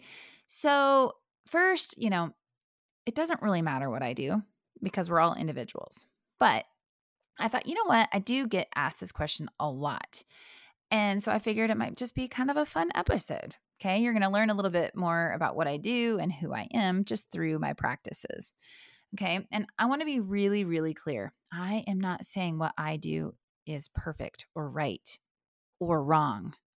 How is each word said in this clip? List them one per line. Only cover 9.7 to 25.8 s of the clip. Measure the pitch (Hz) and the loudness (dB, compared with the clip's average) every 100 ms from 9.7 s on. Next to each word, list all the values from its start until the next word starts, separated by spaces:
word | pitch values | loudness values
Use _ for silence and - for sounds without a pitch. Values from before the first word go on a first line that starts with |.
| 131 147 - - - - - - - - _ - | -2 -4 -4 -8 -10 -12 -20 -20 -20 -20 _ -2
And | 214 208 196 | 2 2 2
so | 208 | 2
I | 214 | 0
figured | 220 220 226 | 0 0 2
it | 220 | 0
might | 226 180 | -2 -4
just | 247 | -6
be | - 254 | -6 -6
kind | - 262 | -2 0
of | 285 | 2
a | 294 | 0
fun | 320 339 | 0 -2
episode. | - - - - 123 - - _ - | 0 0 2 2 -2 -8 -16 _ -8
Okay. | 190 196 | 0 2
You're | 240 | 4
gonna | 220 196 | 4 4
learn | 202 220 | 4 2
a | |
little | 202 196 | 2 2
bit | 175 160 - | 2 0 0
more | 175 170 170 | 0 2 2
about | 165 160 - | 0 -2 0
what | 156 | 0
I | 147 | 0
do | 202 240 233 208 | 0 0 2 0
and | 165 | -2
who | 147 156 | -2 -4
I | 123 - - | -6 -4 0
am | 190 185 202 | 2 2 0
just | 220 - | -2 -4
through | 175 160 156 | -2 -2 0
my | 151 | -2
practices. | - - - - - - - - - - - - - _ 202 | -2 -4 -4 -8 -8 -8 -8 -10 -12 -20 -20 -20 -20 _ -6
Okay. | 190 180 - | -2 -2 -2
And | 214 208 - | -6 -4 0
I | 240 | 2
wanna | 277 311 | 2 0
be | 269 | -2
really, | 196 202 202 208 | 0 2 4 4
really | 185 165 160 | 2 0 0
clear. | 151 - 123 110 - - | -2 -6 -6 -6 -10 -12
I | 175 185 214 208 | -8 -4 -4 -2
am | 190 | -2
not | 190 175 | -2 -2
saying | - - 180 160 | -2 -2 -2 -2
what | 160 - | -4 -4
I | 156 156 | -4 -4
do | 156 156 156 - _ _ - | -4 -4 -4 -8 _ _ -10
is | 151 - | -8 -8
perfect | - 170 151 110 - - - | -6 -6 -6 -10 -12 -14 -10
or | 147 | -6
right | 135 143 92 - - _ _ _ _ _ | -4 -4 -4 -8 -12 _ _ _ _ _
or | - | -6